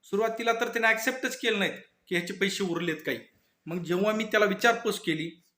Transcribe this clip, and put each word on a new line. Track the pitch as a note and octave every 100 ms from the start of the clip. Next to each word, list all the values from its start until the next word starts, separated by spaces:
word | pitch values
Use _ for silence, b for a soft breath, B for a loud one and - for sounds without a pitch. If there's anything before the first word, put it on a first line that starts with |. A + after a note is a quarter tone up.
सुरुवातीला | - G3 A3+ A3+ A#3
तर | A3+ A#3+
त्याने | A#3 A3+
ॲक्सेप्टच | A3 - B3+ B3+ -
केलं | A#3+ G#3
नाहीत | F#3+ - - _ _
की | F3
ह्याचे | F3
पैसे | G3 G3 F#3+
उरलेत | G3 E3 E3+ D#3 -
काही. | A#2+ - _ _ _ -
मग | F3
जेव्हा | E3+ F3 G#3
मी | A3
त्याला | A3 G#3+ G#3
विचारपूस | G3 A#3+ A#3 A3 G#3+
केली, | - D#3 E3 - _